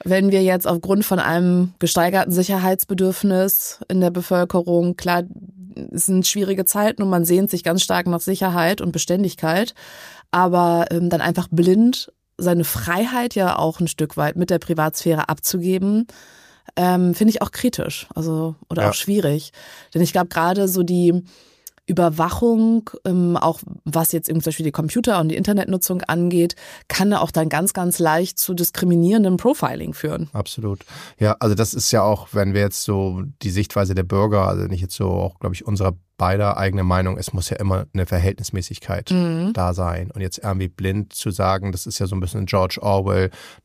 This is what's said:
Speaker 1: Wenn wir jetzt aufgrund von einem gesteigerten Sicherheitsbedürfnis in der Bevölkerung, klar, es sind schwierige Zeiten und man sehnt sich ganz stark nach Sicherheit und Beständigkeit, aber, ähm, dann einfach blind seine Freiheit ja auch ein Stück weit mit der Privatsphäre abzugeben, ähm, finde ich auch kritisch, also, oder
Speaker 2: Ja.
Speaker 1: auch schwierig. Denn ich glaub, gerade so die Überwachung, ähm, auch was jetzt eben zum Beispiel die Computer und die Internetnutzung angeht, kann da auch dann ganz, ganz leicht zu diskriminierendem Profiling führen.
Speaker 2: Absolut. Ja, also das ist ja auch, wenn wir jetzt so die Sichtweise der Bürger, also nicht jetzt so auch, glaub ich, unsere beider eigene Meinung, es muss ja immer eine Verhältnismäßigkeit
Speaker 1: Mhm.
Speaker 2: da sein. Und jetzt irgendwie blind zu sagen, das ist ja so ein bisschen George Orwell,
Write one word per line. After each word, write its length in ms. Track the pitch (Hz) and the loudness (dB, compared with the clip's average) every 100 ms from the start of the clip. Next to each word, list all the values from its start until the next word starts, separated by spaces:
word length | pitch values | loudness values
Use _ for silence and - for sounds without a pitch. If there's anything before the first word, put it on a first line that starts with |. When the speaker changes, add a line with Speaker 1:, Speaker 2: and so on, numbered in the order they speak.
| 180 | 0
Speaker 1:
Wenn 260 | 190 196 | 2 4
wir 100 | 190 | 4
jetzt 220 | 185 180 175 | 4 2 0
aufgrund 380 | 170 180 196 | -2 0 0
von 160 | 214 185 | 2 0
einem 540 | - 170 180 180 180 - | 0 2 4 4 2 0
gesteigerten 520 | 170 - 170 190 180 | -2 2 2 2 2
Sicherheitsbedürfnis 1500 | 175 180 196 185 190 - 190 185 185 202 185 190 - - - - | 2 2 2 0 0 -2 0 0 2 0 2 2 0 -4 -10 -4
in 100 | 185 | 2
der 120 | 180 | 2
Bevölkerung, 840 | 175 180 180 175 185 175 175 175 180 | 0 -2 0 2 0 2 2 2 -2
klar, 280 | 180 175 180 - - 190 185 - - | -2 -2 -2 -10 -20 -20 -18 -14 -10
es 140 | - 180 | -4 0
sind 200 | 185 180 | 2 2
schwierige 380 | 208 196 190 185 | 0 -2 0 0
Zeiten 360 | 202 208 226 | 2 0 0
und 60 | 196 | 0
man 160 | 180 170 | 2 2
sehnt 240 | 180 202 | 2 2
sich 140 | 180 175 | -2 -2
ganz 160 | 180 | 0
stark 260 | - 185 180 | 0 0 0
nach 140 | 170 | -2
Sicherheit 580 | - 190 190 175 165 202 | -2 -2 0 0 0 0
und 120 | 180 | -2
Beständigkeit, 800 | 160 - 175 196 - 160 170 240 - - - - - - | -4 -2 0 0 -2 -2 0 -2 -6 -18 -20 -20 -20 -4
aber, 540 | 175 180 175 175 170 170 | 2 4 4 4 4 2
ähm, 180 | 170 175 | 0 0
dann 100 | 170 | 0
einfach 260 | 156 170 175 | 0 -2 -2
blind 640 | 160 175 185 233 254 - - _ - | 2 4 6 4 2 -6 -16 _ -4
seine 260 | 175 175 | 0 2
Freiheit 720 | 160 - - 175 233 254 240 214 | 0 -2 -2 -2 0 -2 -2 0
ja 220 | 185 - | 0 2
auch 220 | 160 165 | -2 -2
ein 60 | 165 | -4
Stück 260 | - 151 - | -2 -4 -2
weit 180 | 151 160 | -2 0
mit 120 | 175 | 0
der 100 | 170 | 0
Privatsphäre 680 | - 165 156 - - 156 - | 0 0 0 0 0 0 0
abzugeben, 800 | 156 - 185 175 185 196 208 233 - - - - _ - - | -4 -4 -2 0 0 2 0 0 -6 -20 -20 -20 _ -12 -2
ähm, 360 | 180 180 180 | 2 4 4
finde 180 | 175 214 | 4 4
ich 100 | 220 | 2
auch 100 | 202 | -2
kritisch, 560 | - 247 - - - - - | -2 -2 -2 -6 -8 -10 -8
also, 400 | 160 160 160 156 - | -4 -2 -2 -6 -8
oder 140 | 170 | -2
Speaker 2:
Ja. 60 | 104 | 0
Speaker 1:
auch 40 | 101 | 0
schwierig. 560 | - 202 165 147 - - - - - | 0 0 2 0 -4 -20 -20 -20 -6
Denn 80 | 160 | 0
ich 100 | 170 | 2
glaub, 160 | 190 180 | 2 -2
gerade 380 | 175 165 190 196 | 0 0 2 0
so 140 | 185 | 0
die 400 | 175 180 175 175 180 - _ _ - _ - | 0 4 4 2 -2 -16 _ _ -20 _ -6
Überwachung, 1040 | 175 175 160 170 - 240 226 226 226 220 - | 0 0 2 -2 0 2 4 4 2 0 -8
ähm, 320 | - 180 175 175 | -2 0 2 2
auch 240 | 156 165 - - | 2 0 -8 -12
was 300 | - 160 165 | -4 0 0
jetzt 160 | 170 - | 0 -2
eben 100 | 160 | -2
zum 80 | 160 | -2
Beispiel 120 | 156 | -2
die 80 | 160 | -4
Computer 480 | 143 156 240 247 196 | -2 -2 -2 0 2
und 80 | 160 | 0
die 60 | 160 | 0
Internetnutzung 680 | 151 202 - 185 - 185 | 0 0 0 -2 -2 -4
angeht, 520 | - - 175 175 170 - - - - | -4 0 2 2 2 -2 -18 -20 -8
kann 240 | - 190 | 0 2
da 80 | 208 | 2
auch 100 | 170 | 0
dann 200 | - 160 | 0 0
ganz, 240 | 147 185 | 0 -2
ganz 260 | - 175 175 | -2 -2 0
leicht 400 | 165 156 185 - | 2 2 0 -4
zu 140 | - | -4
diskriminierendem 840 | 180 175 - 175 170 170 220 202 180 | -2 -4 0 2 4 4 4 4 2
Profiling 580 | 240 277 135 127 165 | 2 0 -2 -4 -8
führen. 360 | 156 151 156 160 | -8 -6 -6 -6
Speaker 2:
Absolut. 480 | - 104 - 110 98 - - - - | -6 -6 -6 -6 -6 -10 -20 -14 0
Ja, 160 | 107 107 | 2 2
also 140 | 110 101 | 2 2
das 180 | 104 | 0
ist 180 | - - | -2 0
ja 100 | 113 | 2
auch, 280 | 101 107 - | 2 0 -2
wenn 220 | 98 101 | -2 0
wir 80 | 101 | 2
jetzt 220 | 101 - | 0 -2
so 400 | - 101 98 92 139 - | -2 -2 -2 -4 -8 -8
die 80 | 104 | -4
Sichtweise 440 | 90 104 - 95 95 | -2 -2 0 0 0
der 80 | |
Bürger, 440 | 92 98 107 104 95 | 0 0 2 2 2
also 160 | 95 | 0
nicht 180 | 92 92 | -2 -4
jetzt 140 | 90 - | -6 -4
so 140 | 98 | -2
auch, 300 | 92 92 - | 0 -4 -4
glaub 120 | 95 | -8
ich, 140 | 92 - | -6 -4
unsere 280 | 101 95 90 _ - | -2 0 -2 _ -4
beider 420 | 90 98 104 - | 0 2 0 0
eigene 260 | 95 98 | 0 0
Meinung, 340 | 92 92 92 92 | 2 2 0 -2
es 160 | - | -6
muss 160 | 92 87 | -6 -4
ja 80 | - | -4
immer 280 | 101 95 98 | -2 -2 -2
eine 140 | 98 90 | -4 -2
Verhältnismäßigkeit 1040 | 90 92 101 104 98 90 - - 90 - | 0 0 -2 -6 -6 -8 -10 -8 -8 -2
Speaker 1:
Mhm. 400 | 185 170 165 180 | 0 0 -2 -4
Speaker 2:
da 200 | 226 90 | -2 -2
sein. 380 | 90 90 87 92 | 0 -2 -4 -6
Und 100 | - | -6
jetzt 160 | 92 - | -8 -6
irgendwie 300 | 110 95 92 | -4 -2 -4
blind 420 | - 95 98 101 | -4 -4 -2 -4
zu 200 | - - | -6 -6
sagen, 400 | 90 95 95 98 | 0 0 0 -2
das 160 | 90 - | -6 -8
ist 100 | - | -4
ja 80 | 95 | -4
so 100 | 95 | -2
ein 40 | |
bisschen 260 | 92 107 98 | -4 -4 -2
George 320 | 101 92 - | 0 0 -2
Orwell, 500 | 104 98 98 95 92 - - - | 0 0 2 0 0 -4 -20 -10